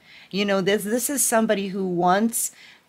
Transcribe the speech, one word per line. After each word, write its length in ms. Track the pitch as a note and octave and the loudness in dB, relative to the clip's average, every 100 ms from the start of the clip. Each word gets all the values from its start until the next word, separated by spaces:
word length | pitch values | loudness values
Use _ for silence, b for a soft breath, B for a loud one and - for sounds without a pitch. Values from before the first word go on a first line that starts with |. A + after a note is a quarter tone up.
| B B B | B B B
You 140 | F#3 | -4
know, 160 | G3+ G3 | 0 0
this, 240 | F#3 G#3 | 2 0
this 260 | F#3 A#3+ B3 | 0 -2 -2
is 140 | C#4+ | -2
somebody 460 | - A3+ A3+ G#3 G3 | 0 2 2 0 -2
who 180 | F#3+ F#3+ | -4 -4
once 640 | F3 F3+ F#3+ A3+ A3+ - B B B | 0 2 4 2 -2 -6 B B B